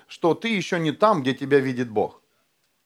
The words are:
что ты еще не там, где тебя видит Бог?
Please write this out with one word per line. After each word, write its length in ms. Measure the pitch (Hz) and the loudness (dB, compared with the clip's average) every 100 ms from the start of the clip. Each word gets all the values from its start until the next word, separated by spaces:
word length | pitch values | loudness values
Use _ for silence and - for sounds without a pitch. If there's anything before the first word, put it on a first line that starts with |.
| - | -20
что 260 | - 175 | -2 -2
ты 140 | - 226 | 0 -2
еще 300 | 208 156 180 | -4 -2 -2
не 140 | 160 | -2
там, 300 | 131 214 185 | 2 2 2
где 140 | 131 131 | 0 -4
тебя 240 | 135 139 | 2 2
видит 300 | 131 123 123 | 2 -4 -4
Бог? 340 | 107 87 - _ _ _ _ _ _ | -2 -2 -6 _ _ _ _ _ _